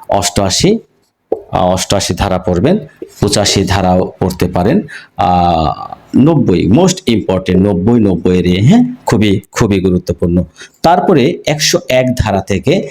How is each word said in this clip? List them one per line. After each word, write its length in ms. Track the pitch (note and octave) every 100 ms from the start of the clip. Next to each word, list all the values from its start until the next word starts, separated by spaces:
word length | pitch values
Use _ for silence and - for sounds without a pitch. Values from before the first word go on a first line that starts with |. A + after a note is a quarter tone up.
| -
অষ্টআশি, 680 | G2+ - - F#2+ - F3 A3+ - _ _ _ _ - -
আহ, 200 | F2+ F2+
অষ্টআশি 420 | F#2 - G2+ -
ধারা 240 | E2+ G2 F2+
পড়বেন, 400 | - - C3 G#3+ - _ - -
পঁচাশি 440 | G3 G#2+ G2 G#2
ধারাও 480 | F#2 F#2+ F#2 F#2 F#2+ -
পড়তে 280 | F#2 - F2+
পারেন, 320 | F2+ G2 F#3+ - - - -
আহ, 800 | F#2 F2 F2 E2 D2 - - - - -
নব্বই, 520 | D3 D#3 G2+ F2 E2
most 300 | B2+ F3+ F3+ -
important, 520 | A2 - F#2 F#2 F#2
নব্বই, 420 | G2+ F2+ G2 A#2+
নব্বই 380 | G2+ E2+ F#2 F2+
এর 80 | F2+
এ, 160 | F#2
হ্যাঁ, 220 | A#2+ A#3 B3 - -
খুবই, 340 | G#2+ G#2 F#2 -
খুবই 280 | - A2 G2
গুরুত্বপূর্ণ। 640 | F#2 F2+ - - F2+ F2 F3 - - _
তারপরে 560 | E3 F3+ F3 D#3 C3+ - -
একশো 340 | D3+ - F3 -
এক 280 | B2+ B2+ A2+
ধারা 240 | G#2+ G2
থেকে 480 | - G2 C3 F#3+ -